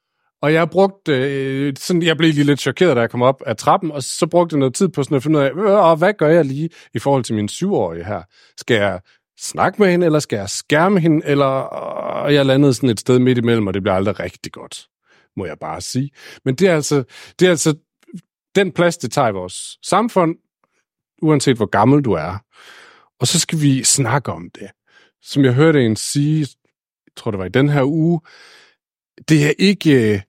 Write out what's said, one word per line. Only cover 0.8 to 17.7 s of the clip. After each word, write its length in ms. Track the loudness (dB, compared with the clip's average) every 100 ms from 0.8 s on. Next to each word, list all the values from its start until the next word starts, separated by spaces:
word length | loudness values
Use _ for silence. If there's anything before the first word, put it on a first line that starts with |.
| 2 0 -2
øh, 600 | 0 0 -2 -4 -4 -4 -6
sådan, 260 | -2 -2
jeg 140 | -2 0
blev 160 | 0
lige 120 | 2
lidt 160 | 2 0
chokeret, 360 | -2 0 2 2
da 40 |
jeg 100 | 0
kom 120 | 0
op 200 | 0 0 -4
ad 80 |
trappen, 360 | -4 0 0 0
og 120 | -8
så 240 | -10 -4 -2
brugte 280 | 0 0
jeg 40 | 0
noget 160 | -2
tid 140 | 0 -2
på 140 | -2
sådan 140 | -2 -2
at 60 |
finde 160 | 0 0
ud 60 |
af, 60 | 0
"Øh, 400 | -2 0 4 4
og 60 | 4
hvad 180 | 0
gør 140 | 0 2
jeg 160 | 2
lige 260 | 2 -2 -8 -10 -12
i 40 | -6
forhold 260 | -2 -2
til 100 | -2
min 140 | -4 -4
syv-årige 560 | -4 -4 -2 -2 -6
her? 180 | -10 -10 -12 _ _ -12
Skal 200 | -2 0
jeg 240 | 0 -2 -10 _ _ _
snakke 440 | -10 -2 -2 2
med 80 | 2
hende, 160 | 2 2
eller 120 | 0
skal 180 | -2 -6
jeg 140 | -8
skærme 500 | -10 -2 2 2 2
hende, 260 | 2 0 0
eller," 200 | 0 0
og 880 | -2 -6 -10 -10 -10 -8 -6 0
jeg 120 | 2 4
landede 280 | 4 4
sådan 160 | 2 0
et 100 | -2
sted 180 | 2 2
midt 200 | 4 2
imellem, 280 | 2 0 0
og 80 |
det 80 | -4
bliver 120 | -2
aldrig 260 | 0 -2 -4
rigtig 320 | -8 -12 -18
godt, 360 | -16 -18 -20 -20 _ _ _ _ -12
må 100 | -10
jeg 120 | -10
bare 220 | -12 -10
sige. 300 | -8 -6 -6 _ -20 -10
Men 100 | -6
det 140 | 2 2
er 60 |
altså, 300 | 2 0 -2 -2 -10 -14 0
det 80 | 2
er 40 |
altså 240 | 2 0